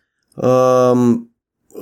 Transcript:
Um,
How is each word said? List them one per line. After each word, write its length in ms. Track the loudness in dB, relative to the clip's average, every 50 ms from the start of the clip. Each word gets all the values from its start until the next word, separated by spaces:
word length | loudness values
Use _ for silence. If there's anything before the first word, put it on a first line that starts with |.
| _ _ _ _ _ _ _
Um, 1000 | -6 -4 -2 0 0 2 2 2 2 2 2 2 2 2 0 0 -2 -4 -14 _ _ _ _ _ _ _ _ -12 -6